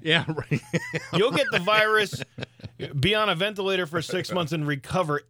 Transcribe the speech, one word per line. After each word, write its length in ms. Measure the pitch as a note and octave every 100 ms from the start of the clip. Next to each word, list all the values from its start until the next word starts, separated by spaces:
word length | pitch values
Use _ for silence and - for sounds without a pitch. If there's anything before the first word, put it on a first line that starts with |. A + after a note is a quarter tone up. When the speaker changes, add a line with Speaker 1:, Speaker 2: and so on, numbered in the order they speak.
Speaker 1:
Yeah, 220 | D#3+ D#3+ C3+
right. 340 | D#3 - D3 - E3 -
<laughs> 260 | D#3 -
Speaker 2:
You'll 180 | E3+ A#3
get 140 | C#4+ C4
the 60 | G3
virus, 640 | F3 G#3+ G#3+ G#3+ G3+ - - - B2 - - - D3 C#3+
be 160 | F#3
on 140 | G#3+ G#3+
a 60 |
ventilator 520 | E3 G3+ G3+ F#3+ F#3 E3
for 140 | E3
six 300 | - F3+ D#3+
months, 200 | F3+ D3+
and 140 | D#3+ D3
recover, 540 | C#3+ - F3+ D#3+ D3